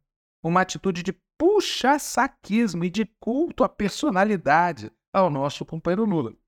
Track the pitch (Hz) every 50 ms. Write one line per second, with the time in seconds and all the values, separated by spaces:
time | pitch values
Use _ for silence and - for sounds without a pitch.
0 | _ _ _ _ _ _ _ _ - 165 175 185 185 - - 160 - 196 165 180
1 | 170 196 - - _ _ _ - 302 370 427 392 - - - - - 262 294 277
2 | - - - 240 240 - - _ - - 202 226 240 196 165 170 175 180 175 214
3 | 220 - _ _ - 214 247 277 339 302 - - 240 190 - - 208 185 - -
4 | 311 294 190 185 202 220 208 170 - 135 147 165 175 175 156 110 107 - - _
5 | _ _ - 196 190 165 143 135 139 147 - - 185 - 165 160 - 170 180 208
6 | 226 214 180 156 120 107 - _ _